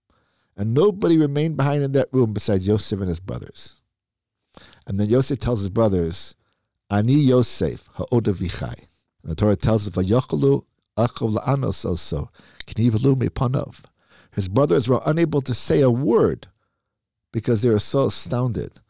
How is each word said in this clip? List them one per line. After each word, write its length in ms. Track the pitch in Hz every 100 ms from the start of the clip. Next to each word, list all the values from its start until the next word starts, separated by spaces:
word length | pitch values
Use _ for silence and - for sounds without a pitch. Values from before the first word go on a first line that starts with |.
| _ _ _ _ _ -
And 160 | 107
nobody 440 | 131 208 202 170 160
remained 380 | 147 143 160 143
behind 280 | 143 147
in 100 | 139
that 160 | 135 -
room 220 | 131 113
besides 340 | 104 - 95 92
Yosef 320 | 104 - 101
and 80 | 92
his 140 | 85
brothers. 540 | 92 62 50 - - - _ _ _ _ _ _ _ - - - -
And 140 | 98
then 80 | 104
Yosef 320 | 123 135 139
tells 220 | 120 113
his 80 | 98
brothers, 680 | 113 110 92 82 - - - _ _ _ _ -
"Ani 240 | 104 113
Yosef, 720 | 147 131 127 117 - 76 62 _
ha'od 320 | - - 120 104
avichai." 520 | 90 90 - 62 - - _ _ _
And 100 | 82
the 40 | 80
Torah 200 | 107 98
tells 320 | 107 110 104
us, 80 | 92
"Vayochalu 720 | 92 123 - 151 139 139 - _ _ -
achav 400 | 120 - 113 107
la'anos 480 | 110 139 120 - 90
oso, 420 | 85 - 73 71 _ - - -
ki 240 | - 120
nivelu 260 | 110 135 131
mipanov." 680 | - - 127 131 - - - _ _ _ _
His 160 | - 92
brothers 400 | 113 151 160 113
were 120 | 123 151
unable 360 | 160 160 147
to 120 | 131
say 260 | 117 - 160
a 100 | 131
word 580 | 120 156 226 104 67 - _ _ _ _ _ _ _ _
because 300 | 113 - 110
they 80 | 120
were 100 | 107
so 280 | - 139 131
astounded. 760 | - - 123 127 101 50 _